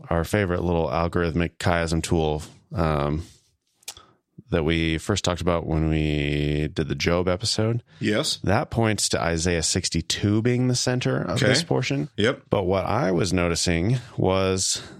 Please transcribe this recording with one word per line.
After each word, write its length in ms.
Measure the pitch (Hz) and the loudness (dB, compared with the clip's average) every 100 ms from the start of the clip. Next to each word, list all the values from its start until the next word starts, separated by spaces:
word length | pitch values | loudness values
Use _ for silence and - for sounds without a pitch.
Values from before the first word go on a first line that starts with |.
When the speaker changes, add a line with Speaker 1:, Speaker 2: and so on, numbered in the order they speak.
| - | -2
Speaker 1:
our 140 | 85 | -2
favorite 400 | 82 107 95 90 | 2 0 2 0
little 240 | 87 85 78 | 0 2 2
algorithmic 680 | 73 85 87 85 78 85 - | 0 0 0 0 2 0 0
chiasm 460 | 95 85 82 82 | 0 2 2 0
tool, 400 | - 87 78 76 - - - - | 2 2 2 0 -6 -18 -8 -2
um, 500 | 80 76 73 78 - - _ _ _ _ - - - _ _ - - | 0 2 0 -2 -6 -16 _ _ _ _ -18 -18 -20 _ _ -20 -4
that 140 | 90 | 0
we 340 | 76 82 82 80 | 0 0 0 -2
first 260 | - 98 | -2 -2
talked 180 | - 87 | 0 -2
about 240 | 85 85 78 | 0 0 0
when 240 | 78 78 | 0 0
we 800 | 78 76 76 71 73 73 76 76 | 0 0 0 0 0 0 0 -2
did 160 | 85 73 | -4 -4
the 60 | 71 | -2
Job 320 | 90 87 90 | 0 2 0
episode. 560 | 90 107 - 110 117 - - | -2 -2 -2 -2 -2 -8 -6
Speaker 2:
Yes. 400 | 110 107 156 - | -2 -2 -2 -4
Speaker 1:
That 260 | - 107 170 | 0 0 0
points 400 | 117 113 101 - | 0 0 0 -2
to 120 | 80 | 0
Isaiah 420 | 80 82 87 85 | 0 0 0 0
sixty-two 800 | - 95 - 85 - - 104 107 | 0 -2 -2 -2 -2 0 2 2
being 260 | 117 123 127 | 2 2 2
the 80 | 123 | 0
center 460 | - 127 135 131 | 0 -2 0 -2
of 160 | - 127 | -2 0
Speaker 2:
Okay. 100 | - | 2
Speaker 1:
this 160 | 131 | 2
portion. 460 | 170 135 127 139 147 - | 2 0 0 -2 -4 0
Speaker 2:
Yep. 260 | 107 - - | 0 0 -2
Speaker 1:
But 140 | 107 | 0
what 220 | 90 95 85 | 2 2 2
I 260 | 104 170 | 0 0
was 220 | 165 98 | 0 0
noticing 640 | 90 87 85 - 85 95 127 - - | 2 0 0 0 0 0 -2 -4 -2
was, 640 | 92 95 95 95 - - - | 2 2 2 0 -2 -4 -8